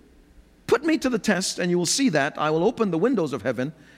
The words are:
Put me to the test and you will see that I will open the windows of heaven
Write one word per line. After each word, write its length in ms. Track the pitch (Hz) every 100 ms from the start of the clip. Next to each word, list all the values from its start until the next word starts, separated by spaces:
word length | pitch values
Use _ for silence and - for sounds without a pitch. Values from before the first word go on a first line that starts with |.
| - - _ - - _ -
Put 200 | 466 320
me 120 | 285
to 100 | 254
the 100 | 233
test 400 | - 180 185 -
and 100 | 180
you 80 | 175
will 80 | 170
see 220 | - 269
that 280 | 151 139 -
I 140 | 151
will 120 | 160
open 280 | 190 - 214
the 60 | 160
windows 360 | 226 233 156
of 80 | 135
heaven 320 | 107 123 135 - -